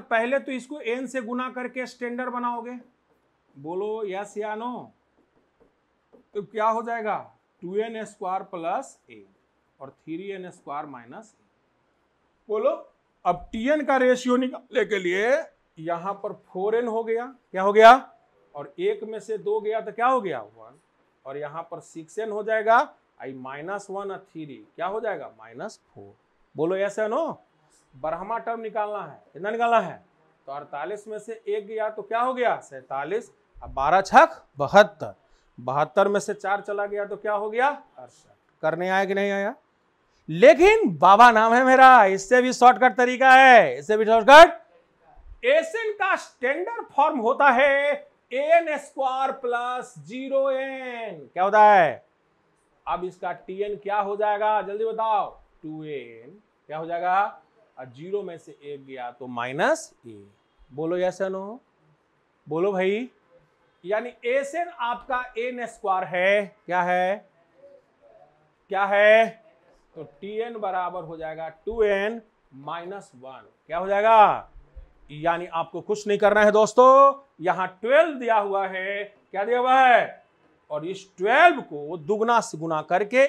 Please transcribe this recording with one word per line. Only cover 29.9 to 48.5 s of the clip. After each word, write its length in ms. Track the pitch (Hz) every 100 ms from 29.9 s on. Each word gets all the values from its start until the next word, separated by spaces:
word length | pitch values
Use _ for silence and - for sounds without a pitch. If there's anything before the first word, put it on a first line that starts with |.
| 117 _ _ _ _ -
तो 40 |
अड़तालीस 560 | 143 143 143 160 208 220
में 100 | 214
से 220 | 208 220 -
एक 200 | 214 202
गया 220 | 220 220
तो 120 | 214
क्या 180 | 202 226
हो 120 | 254
गया? 260 | 254 226 151
सैंतालीस। 720 | - 135 - 135 147 214 - _ _ -
अब 160 | 123
बारह 280 | 127 139 185
छक 400 | 190 226 320 - _ 139
बहत्तर, 580 | 139 196 214 - 110 95 _ _ _ -
बहत्तर 500 | 123 139 156 - 202
में 120 | 202
से 140 | 196
चार 280 | 202 190 202
चला 240 | 202 202 202
गया 180 | 208 202
तो 100 | 202
क्या 160 | 214
हो 160 | 208 214
गया? 180 | 220 269 277 - -
अड़सठ। 640 | 123 _ _ _ _ _
करने 260 | 156 165 180
आया 160 | 190 190
कि 80 |
नहीं 180 | 196 202
आया? 220 | 196 202 277 _ _ _ _ _ _ -
लेकिन 680 | 165 247 262 370 453 330 151
बाबा 320 | 170 208 247
नाम 220 | 226 226
है 100 | 240 262
मेरा, 400 | 262 262 254 196
इससे 360 | 190 - 247
भी 120 | 254
शॉर्टकट 420 | 240 247 247 254 226
तरीका 360 | 247 247 262
है, 440 | 262 269 240 156 123
इससे 180 | 147 214
भी 80 | 214
शॉर्टकट। 1400 | 226 214 294 339 - _ _ _ _ _ - - - 240
एसएन 460 | 302 320 440 440
का 220 | 415 381 349
स्टैंडर्ड 720 | - - 247 302 392 466 -
फॉर्म 320 | - 302 302
होता 300 | 226 262 277
है 420 | 247 285 277 285 285 - _ -
एन 460 | 247 294